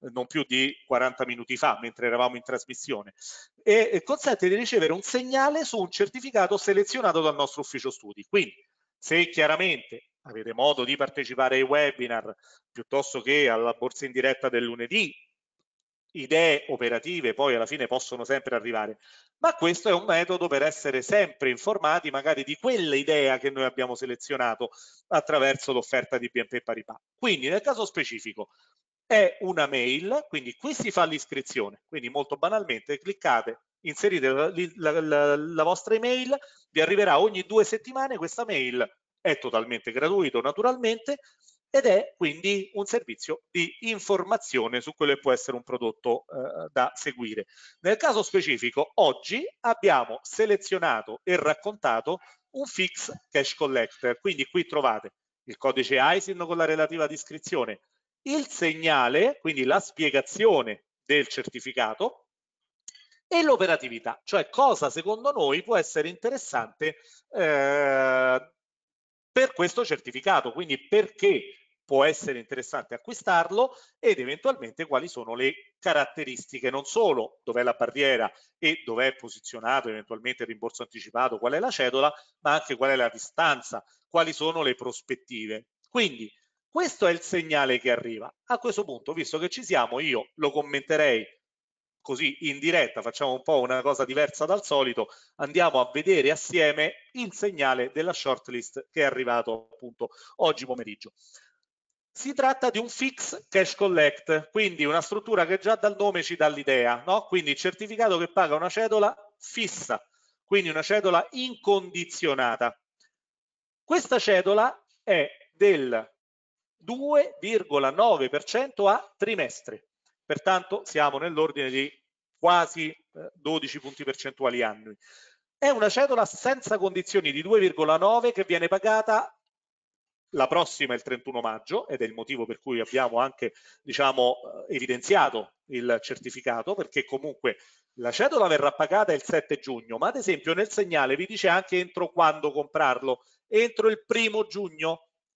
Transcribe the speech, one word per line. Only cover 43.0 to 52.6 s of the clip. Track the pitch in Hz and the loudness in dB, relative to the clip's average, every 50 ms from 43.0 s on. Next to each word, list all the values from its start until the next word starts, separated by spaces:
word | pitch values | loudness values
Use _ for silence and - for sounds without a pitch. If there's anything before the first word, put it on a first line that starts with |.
| 240 - 110 - - - 156 - _ _ | -4 -6 -10 -10 -8 -8 -8 -8 _ _
di | - 175 170 165 - - | -4 -2 -2 -2 -4 -8
informazione | 220 226 226 196 - - 202 180 175 190 233 208 - - - 127 110 117 123 123 | -6 -6 -6 -4 -2 0 0 0 0 0 -2 -2 -2 -2 -2 0 0 0 -2 -4
su | 117 151 156 | -6 -6 -4
quello | - 156 143 139 | 0 2 2 2
che | 139 | 2
può | - 139 127 | 2 2 2
essere | 120 - - 127 | 2 0 -4 -8
un | 120 - | -8 -8
prodotto, | - 127 120 120 113 - _ - - 156 - - - | -8 -6 -4 -4 -4 -6 _ -2 -2 -2 -2 -4 -8
eh, | - 139 127 - - - 160 - | -10 -10 -8 -8 -8 -10 -12 -4
da | - 131 123 127 - | 0 0 0 0 -2
seguire. | - - 147 123 123 120 110 107 104 98 - _ - - - - _ | -6 -8 -8 -8 -8 -8 -8 -8 -8 -10 -10 _ -20 -20 -20 -16 _
Nel | - 180 220 | 0 0 2
caso | 214 330 302 233 214 190 | 2 2 2 2 2 0
specifico, | - - 190 165 156 131 113 - 123 - 143 147 - _ | 0 0 0 2 0 -2 -2 -2 -2 0 -2 -2 0 _
oggi | - 190 147 127 - - - 190 254 349 494 - _ - | 4 4 4 2 0 -4 -6 -6 -6 -6 -8 -10 _ 0
abbiamo | 240 226 - - 196 156 131 120 - 113 - - | 0 0 2 4 4 4 4 2 0 -6 -12 -12
selezionato | - - - 220 214 208 196 - - 190 185 170 156 120 110 104 - 110 - _ | -8 -2 0 2 2 2 0 0 -2 -4 -2 0 0 0 0 -2 -6 -12 -8 _
e | 185 180 | 0 0
raccontato | 165 143 151 151 - - 208 214 208 - 131 113 113 - 151 175 180 _ - - _ _ _ | 2 2 0 0 0 -2 -8 -6 -2 0 0 0 0 0 -2 -4 -6 _ -14 -20 _ _ _
un | - 262 | -10 -10